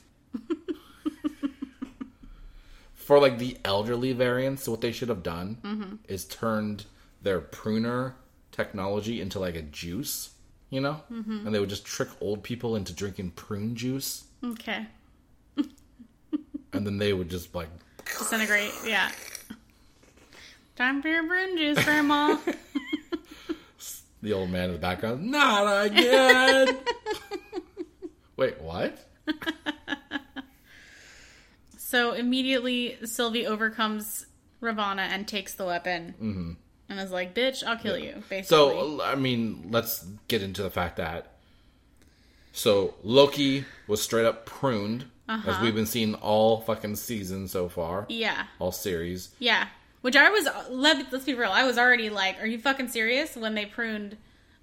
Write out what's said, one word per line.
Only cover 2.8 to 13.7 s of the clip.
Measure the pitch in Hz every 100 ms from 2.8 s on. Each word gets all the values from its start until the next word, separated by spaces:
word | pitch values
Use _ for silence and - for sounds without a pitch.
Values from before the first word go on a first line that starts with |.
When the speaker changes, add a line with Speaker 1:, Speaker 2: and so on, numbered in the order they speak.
| - -
Speaker 1:
for, | - 143
like, | 139 117
the | 123 123 -
elderly | 101 107 120 131
variants, | 123 127 123 135 135 -
what | 113
they | 117
should | 113 120
have | 107
done | 87 85 92 113
Speaker 2:
Mm-hmm. | 202 214 196 214 -
Speaker 1:
is | 98 -
turned | - 113 110 104 104 - - - -
their | 101 90
pruner | 78 - 110 110 117 123 131 127 - _ _
technology | - 107 104 95 104 104 117
into, | 92 98
like, | 92 82
a |
juice, | 76 - 85 90 147 - - - - - -
you | 135
know? | 139 156 -
Speaker 2:
Mm-hmm. | 233 214 214 208
Speaker 1:
And |
they | 107
would | 98
just | 98 -
trick | - 131 -
old | 92 104
people | - 117 120 113
into | 92
drinking | 85 101 92 92
prune | - - 101 107